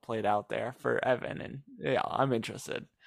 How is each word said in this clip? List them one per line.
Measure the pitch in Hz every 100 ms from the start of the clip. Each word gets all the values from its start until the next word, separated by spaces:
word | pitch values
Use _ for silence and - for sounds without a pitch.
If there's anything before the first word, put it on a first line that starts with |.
played | - 113 101
out | 104 -
there | 110 110 135
for | 127 117
Evan. | - 127 - -
And, | - 139 - 254
yeah, | - 131
I'm | - - 135
interested. | 117 107 101 - - - _